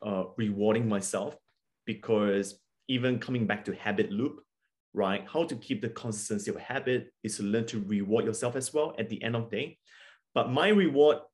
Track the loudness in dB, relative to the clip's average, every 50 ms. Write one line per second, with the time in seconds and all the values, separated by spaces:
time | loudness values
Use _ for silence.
0 | -6 -4 -2 -2 -2 -4 -4 -4 -2 -2 0 2 2 4 4 4 2 2 0 0
1 | 0 -2 -2 -4 -4 -6 -8 -12 _ _ _ _ _ _ _ _ _ -8 -8 -6
2 | -2 0 2 4 4 4 2 2 0 -2 -6 -16 _ _ _ _ _ -2 -2 0
3 | 2 0 0 -2 -2 -2 -2 0 0 0 -2 -2 -4 -6 -8 -6 -4 -2 0 0
4 | 0 0 0 -2 -2 -4 -4 -8 -20 _ _ _ _ _ _ _ _ _ -2 0
5 | 0 0 0 -2 -4 -4 -2 -2 -2 -2 -4 -8 -6 -4 -4 -4 -4 -6 -6 -6
6 | -6 -6 -6 -6 -6 -4 -4 -4 -4 -4 -6 -6 -6 -6 -6 -4 0 0 0 0
7 | -2 -6 _ _ -8 -6 -6 -4 -2 0 0 0 -2 -2 -4 -6 -4 -2 -2 -2
8 | 0 2 2 2 2 0 -2 -2 -2 -4 -2 -4 -4 -2 0 0 0 0 -2 -4
9 | -6 -6 -6 -6 -4 -2 -2 -2 -2 -2 -4 -4 -4 -6 -8 _ _ _ -20 -20
10 | -20 -20 -20 _ _ _ -2 0 0 2 2 2 4 6 6 6 6 6 6 8
11 | 8 8 6 4 0 -12